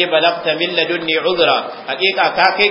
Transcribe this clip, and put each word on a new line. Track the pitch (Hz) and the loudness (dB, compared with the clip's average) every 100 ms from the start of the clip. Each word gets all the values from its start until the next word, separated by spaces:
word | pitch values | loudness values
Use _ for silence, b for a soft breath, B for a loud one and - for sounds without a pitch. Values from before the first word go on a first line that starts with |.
| 175 | 2
balagta | 160 165 170 165 156 | 2 2 0 -4 -2
min | 180 175 | -2 -2
ladunni | 160 175 160 156 | 0 -2 -2 0
uzra." | 156 175 151 123 - - - | 0 2 2 2 -2 -12 -10
Haƙiƙa | 139 185 190 165 185 | -2 -2 0 0 2
ka | 185 185 | 2 2
kai | 208 | 0